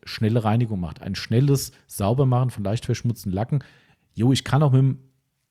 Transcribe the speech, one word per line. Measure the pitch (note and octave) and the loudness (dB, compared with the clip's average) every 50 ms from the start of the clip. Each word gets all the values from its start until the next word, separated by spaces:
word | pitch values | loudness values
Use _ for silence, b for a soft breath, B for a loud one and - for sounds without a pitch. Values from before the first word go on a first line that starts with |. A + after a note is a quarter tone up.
| - | -18
schnelle | - - - A2+ G#2 A#2 A#2+ G#2+ | -16 -6 -2 0 0 0 0 0
Reinigung | G#2+ A2 A#2+ B2 G#2+ G#2+ F#2 | 2 0 0 0 -2 -4 -6
macht. | E2+ D#2+ - - | -6 -8 -10 -10
Ein | - F#2+ G2 | -10 -10 -8
schnelles | - - - A2 A#2+ C#3+ C#3+ C#3 C3+ - - b b b _ | -8 -4 -2 0 2 4 4 2 0 -2 -6 b b b _
Saubermachen | - - G2+ G2 A#2+ C#3 C3+ C3 B2 B2 B2+ B2 | -6 -2 -2 0 2 2 2 2 2 2 0 -2
von | - G#2+ | -4 -4
leicht | G2 F#2+ A2 A#2 - | -4 -4 -4 -4 -4
verschmutzten | - A2+ - - A#2+ A2 - - G2+ | -4 -4 -2 -2 -4 -4 -4 -6 -4
Lacken. | F2 G2 A2+ - D3+ C3+ b b b b b b b b b _ _ | -4 -2 -2 -2 -2 -4 b b b b b b b b b _ _
Jo, | - A2+ B2+ | 0 2 2
ich | C3 - - | 2 0 0
kann | - C3+ C#3+ | 2 2 4
auch | D#3 C#3 | 4 4
mit | C3 C3 | 4 4
dem, | C3+ C3+ C3 - - _ _ _ _ _ _ _ _ _ | 4 2 0 -4 -10 _ _ _ _ _ _ _ _ _